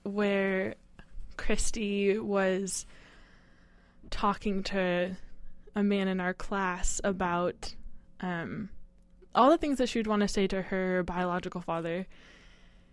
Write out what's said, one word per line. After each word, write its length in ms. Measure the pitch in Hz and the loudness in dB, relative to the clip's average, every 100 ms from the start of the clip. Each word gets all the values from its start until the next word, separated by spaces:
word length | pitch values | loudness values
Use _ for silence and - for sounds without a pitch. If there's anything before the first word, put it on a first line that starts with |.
where 720 | 202 202 202 196 196 190 208 - - - - - - - | -6 -2 0 2 0 0 -2 -8 -18 -20 -12 -10 -8 -2
Christy 800 | - 208 - 233 202 202 202 214 | 2 4 4 2 0 2 2 2
was 680 | 220 196 190 185 190 - - - - - - - - - - - - - - | 0 2 2 0 -2 -6 -10 -18 -20 -20 -20 -20 -20 -20 -20 -20 -20 -20 -8
talking 520 | - 208 196 208 196 | 0 0 0 -2 -2
to 540 | - 196 180 175 180 185 - - - - - 208 | -2 0 0 0 -2 -6 -10 -10 -10 -12 -6 0
a 80 | |
man 240 | 202 202 190 | 2 2 0
in 140 | 185 | 0
our 120 | 180 | -2
class 680 | 185 - 196 185 180 - - | -4 -4 -2 -2 0 -2 0
about, 720 | 202 185 180 175 180 - - - - - - - | -2 0 0 0 0 -4 -10 -10 -10 -12 -14 -10
um, 480 | 180 170 127 - 196 - - - - - - - | -6 -4 -6 -8 -10 -12 -14 -18 -20 -20 0 6
all 140 | 262 | 8
the 80 | 330 | 8
things 200 | 302 269 | 4 2
that 100 | 247 | 2
she'd 180 | 233 214 | 2 2
wanna 220 | 208 202 | 2 2
say 180 | 208 190 | 4 2
to 140 | 190 | 0
her 420 | 180 190 185 185 | -2 -2 2 0
biological 560 | 175 180 180 180 180 180 | 0 -2 0 -2 -4 -6
father. 480 | 175 170 165 175 185 - - - - - - - - | -4 -4 -2 -4 -6 -14 -20 -20 -20 -20 -20 -20 -20